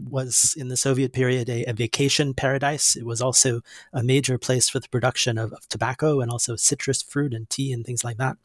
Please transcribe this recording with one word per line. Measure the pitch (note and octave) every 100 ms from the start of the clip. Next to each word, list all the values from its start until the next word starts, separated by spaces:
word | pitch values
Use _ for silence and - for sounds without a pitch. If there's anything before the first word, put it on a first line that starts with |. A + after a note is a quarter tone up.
| B2
was | C3+ B2+ - - D#3+
in | B2+
the | B2+
Soviet | C#3 C3 C3
period | B2+ B2+ B2+ A#2+
a, | A#2 B2
a |
vacation | A2 A#2 - C#3 - D3
paradise. | C3 C3+ C3+ C#3 D3+ - -
It | A#2
was | A#2
also | B2+ B2 C3+ A#2+ - - -
a | B2+
major | A#2+ C3+ C3 B2
place | - B2+ -
for | C3
the | -
production | B2 A#2+ - - A2+
of, | A2
of | - -
tobacco | - A#2 C3 D#3 C#3+
and | A#2
also | A#2+ - A2+
citrus | - C#3 - C3
fruit | - C#3+ C#3+
and | A2+ A2+
tea | - C3+
and | A#2+ A#2
things | A#2+
like | A#2+ A2
that. | C3 -